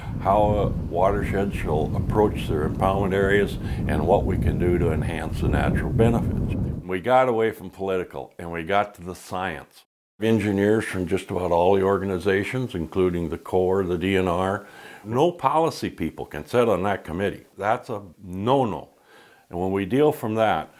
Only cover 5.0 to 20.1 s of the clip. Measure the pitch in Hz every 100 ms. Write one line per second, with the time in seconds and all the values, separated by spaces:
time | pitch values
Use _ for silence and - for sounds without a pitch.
5 | - 80 80 - 71 71 71 - - -
6 | 113 117 - - - - - - 87 92
7 | 98 127 131 113 113 104 92 - 98 95
8 | 87 71 62 - 87 85 82 98 104 -
9 | 87 87 - 92 92 73 64 _ _ _
10 | _ - 107 113 104 98 101 110 104 95
11 | 90 95 - 92 90 85 87 98 95 98
12 | 98 92 90 98 101 127 123 92 80 95
13 | 92 87 82 80 - 92 92 95 92 90
14 | 92 98 92 87 95 101 - - - -
15 | 104 117 165 175 135 151 160 147 104 -
16 | 80 - - 73 73 120 117 92 95 95
17 | - 80 98 - - - 98 120 - 110
18 | 98 78 98 92 104 139 123 82 - _
19 | _ - - _ - 85 92 98 98 123
20 | 151